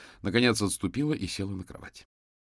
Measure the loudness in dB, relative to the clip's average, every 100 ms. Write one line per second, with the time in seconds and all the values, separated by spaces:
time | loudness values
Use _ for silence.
0 | -20 -8 0 4 4 4 0 0 -2 0
1 | -2 -2 -4 -6 -6 -6 -10 -14 -16 -20
2 | -20 _ _ _